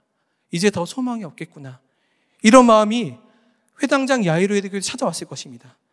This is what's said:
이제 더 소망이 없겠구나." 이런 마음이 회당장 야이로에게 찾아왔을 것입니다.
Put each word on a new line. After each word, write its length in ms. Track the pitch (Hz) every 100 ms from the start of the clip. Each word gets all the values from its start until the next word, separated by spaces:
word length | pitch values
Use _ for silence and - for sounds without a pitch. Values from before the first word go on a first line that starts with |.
| _ _ _ _ _
이제 180 | 175 202
더 160 | 185 170
소망이 380 | - 254 233
없겠구나." 560 | 175 - 160 160 139 131 _ _ _ _ _ _
이런 220 | 214 262 240
마음이 500 | 214 214 233 180 117 _ _ _ _ _ -
회당장 440 | 269 285 262 262 180
야이로에게 540 | 160 196 202 196 196
찾아왔을 480 | 175 254 226 165 -
것입니다. 500 | 143 - 120 123 _ _